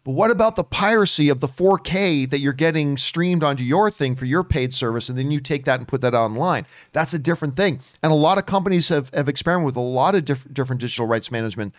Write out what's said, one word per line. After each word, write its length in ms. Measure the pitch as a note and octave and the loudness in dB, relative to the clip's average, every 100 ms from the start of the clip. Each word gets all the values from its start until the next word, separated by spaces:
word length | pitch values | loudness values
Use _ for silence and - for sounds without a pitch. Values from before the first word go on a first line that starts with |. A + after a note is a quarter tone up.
But 100 | C3+ | -6
what 180 | C3+ A3 | 0 2
about 240 | G#3+ A3 A3 | 4 2 0
the 80 | |
piracy 640 | E3+ - G3+ A3+ G3 - D3 | -4 0 2 4 2 4 2
of 120 | C3 | 2
the 60 | C#3 | -2
four 300 | - F#3 F#3+ | 0 2 2
K 480 | - F#3 G3 D3+ C3 | 0 -2 0 0 0
that 140 | C#3+ | 0
you're 140 | C#3 | 0
getting 440 | C3+ D#3+ D#3+ D3 C#3 | 2 0 2 0 -2
streamed 460 | - E3 F3+ F3+ | -2 0 0 2
onto 200 | D3+ C3+ | 0 0
your 280 | B2 D#3+ G#3+ | 0 2 2
thing 240 | - C3+ B2+ | 0 -2 -2
for 100 | B2+ | -2
your 180 | D3+ | 0
paid 300 | F3+ D3+ B2+ | 0 -2 -2
service, 360 | B2+ B2 A#2 A2+ | -2 -2 -2 -4
and 80 | B2+ | -4
then 120 | C3+ | -2
you 100 | D3 | -2
take 260 | C3+ D3 C3 | -4 -4 -2
that 140 | B2 | -2
and 80 | A#2+ | -2
put 140 | C3+ | -2
that 140 | B2+ A#2+ | 0 2
online? 500 | A2+ A2 F3 C#3+ - - - | 0 0 0 -2 -4 -16 -8
That's 220 | D3 D#3 | -4 -2
a 60 | E3+ | -2
different 360 | C3+ E3+ D3+ C3+ | -2 -2 -2 0
thing. 260 | G3 C3 - - | 0 -2 -10 -4
And 100 | D#3+ | 0
a 40 | D#3 | 4
lot 240 | D#3 G3 | 4 2
of 80 | - | 0
companies 420 | G3 F#3 F3+ E3 | -2 0 0 2
have, 220 | D#3+ C3 | -2 -2
have 160 | C#3+ C#3+ | -4 -2
experimented 380 | C3+ - F3+ D3+ | -2 0 0 0
with 80 | B2 | -2
a 40 | |
lot 360 | B2 B2+ D3+ G3 | -2 0 2 2
of 100 | C#3+ | 0
diff-, 260 | C3+ - | -6 -6
different 300 | C3 C3 B2 | -6 -4 -4
digital 240 | A#2+ A#2 A2+ | -4 -4 -2
rights 240 | A2+ - | -2 -2
management. 440 | A#2 A2+ G#2 G2+ | -6 -4 -6 -10